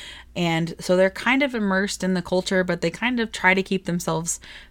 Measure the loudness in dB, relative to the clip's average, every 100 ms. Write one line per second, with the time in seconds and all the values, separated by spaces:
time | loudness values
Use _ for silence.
0 | -16 -18 -10 -2 0 2 0 -4 2 4
1 | 4 2 0 2 2 0 0 0 0 -2
2 | -2 -2 0 -2 2 0 0 0 -2 -2
3 | -2 0 -2 2 4 4 2 -2 -2 -4
4 | -2 -2 -2 -6 -8 -20 -20